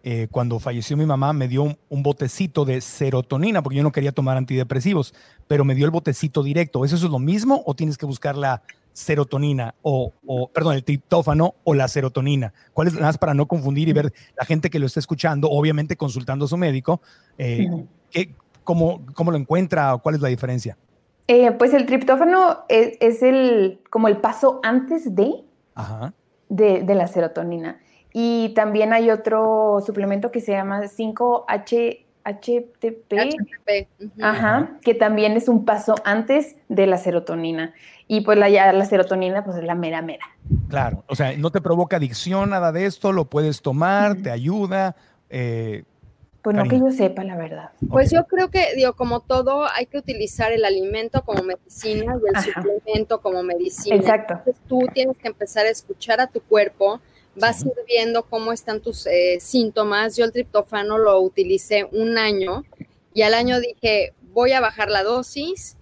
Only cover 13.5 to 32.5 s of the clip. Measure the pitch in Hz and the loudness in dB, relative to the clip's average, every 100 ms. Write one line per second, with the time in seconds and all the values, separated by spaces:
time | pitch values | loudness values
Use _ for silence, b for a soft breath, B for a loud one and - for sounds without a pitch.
13.5 | 170 135 139 160 147 147 b b - 127 | 0 -2 0 2 2 0 b b -10 -2
14.5 | 160 160 156 135 160 - 151 170 143 151 | 0 0 -2 -2 -4 -6 -2 -2 0 0
15.5 | 143 151 151 151 175 147 123 123 135 143 | 2 2 0 -2 -4 -4 -6 -6 -4 -2
16.5 | 170 170 131 127 170 b b b _ 123 | 0 0 -2 -2 -2 b b b _ -4
17.5 | 117 185 170 127 _ _ 170 180 - _ | 0 0 -2 -10 _ _ -6 -6 -8 _
18.5 | _ - 170 165 180 131 139 165 160 135 | _ -2 2 2 0 -10 -4 -2 0 0
19.5 | 165 185 165 143 123 - 151 139 123 127 | 0 0 0 0 0 0 -2 -2 -2 -4
20.5 | 123 110 - _ _ _ _ - 247 247 | -6 -8 -14 _ _ _ _ 4 6 6
21.5 | 240 262 277 247 262 262 262 339 370 359 | 4 4 4 2 0 4 4 6 6 4
22.5 | - - 226 226 - 233 226 254 262 254 | 2 2 2 2 2 2 4 4 4 4
23.5 | 226 190 190 _ 220 220 202 220 - 269 | 4 2 -2 _ 0 2 2 0 2 2
24.5 | 262 226 247 262 330 277 185 220 466 - | 2 0 0 0 -4 -2 0 0 -2 -10
25.5 | _ _ - 104 107 117 - _ _ _ | _ _ -14 -12 -10 -12 -14 _ _ _
26.5 | 202 214 190 185 196 175 185 165 165 170 | 2 4 4 2 0 2 -2 -2 -4 -6
27.5 | 170 165 - b b b 226 233 233 220 | -8 -10 -14 b b b -4 -2 0 0
28.5 | 220 214 208 214 226 226 220 220 220 220 | 0 0 2 2 4 4 2 0 0 2
29.5 | 220 214 202 196 202 196 202 240 240 226 | 2 2 2 0 -4 -2 -2 -4 -6 -2
30.5 | 196 196 196 202 - 220 220 240 240 - | -4 -2 -6 -8 -6 -8 -2 0 0 -2
31.5 | 208 208 233 233 - _ _ - 208 - | -6 -2 0 0 -4 _ _ -12 -10 -2